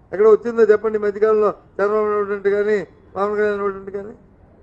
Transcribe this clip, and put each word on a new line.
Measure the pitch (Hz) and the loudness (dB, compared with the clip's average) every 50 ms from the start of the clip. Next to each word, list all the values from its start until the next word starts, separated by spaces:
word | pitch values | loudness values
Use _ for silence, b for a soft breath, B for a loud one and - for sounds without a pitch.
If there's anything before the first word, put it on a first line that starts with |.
| _ - 175 | _ -6 -2
ఎక్కడ | 185 214 | 2 4
వచ్చిందో | 220 214 214 - 240 226 233 | 6 6 4 2 0 0 2
చెప్పండి | 220 208 214 208 214 220 214 | 4 4 4 2 0 -2 -4
ఈ | 208 | -2
మధ్యకాలంలో | 208 208 196 208 214 220 214 214 214 | -4 -4 -2 0 0 2 2 2 2
చంద్రబాబు | 196 - - - _ _ - 196 208 214 214 214 | 0 -2 -4 -10 _ _ -4 -2 0 0 0 -2
నాయుడు | 208 208 208 202 196 208 | -2 -2 -2 -4 -4 -6
అంటే | 202 196 202 | -4 -2 -2
కానీ, | 202 208 202 214 214 196 165 - - _ - - - | 0 0 0 0 -2 -2 -4 -6 -14 _ -20 -12 -6
పవన్ | 185 202 208 214 | -4 -4 -2 -2
కళ్యాణ్ | 208 208 208 202 | -2 -2 -2 -2
నాయుడు | 202 202 202 190 | -2 -4 -6 -6
అంటే | 196 196 196 | -8 -12 -12
కానీ? | 190 202 196 220 247 - _ _ _ _ - - _ _ | -12 -12 -12 -14 -18 -20 _ _ _ _ -20 -20 _ _